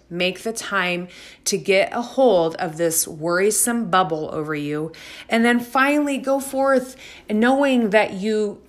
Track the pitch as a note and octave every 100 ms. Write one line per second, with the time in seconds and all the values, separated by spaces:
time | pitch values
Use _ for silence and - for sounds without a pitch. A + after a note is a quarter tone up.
0 | _ E3+ F3+ F#3 A3+ A3+ - G3 F3+ F3
1 | F3 - - - - G3 D#3 F#3+ - A#3+
2 | A#3 - C4 F#3 E3 E3 F3+ D#3 E3+ D#3+
3 | - E3 E3 F3 G3+ G#3+ A#3+ A#3 G3+ F#3
4 | F#3 D#3 D3+ - D3+ D3+ D3 D3+ D#3+ -
5 | - - - A3+ A#3 A#3+ A#3+ C4 C#4 D4
6 | D4 C4+ B3+ C#4 C4 C4 C4+ C4 C4 -
7 | - - - G#3+ A#3+ C4+ C#4+ B3+ A3 G#3+
8 | G3+ F#3+ G#3 G#3+ G#3 -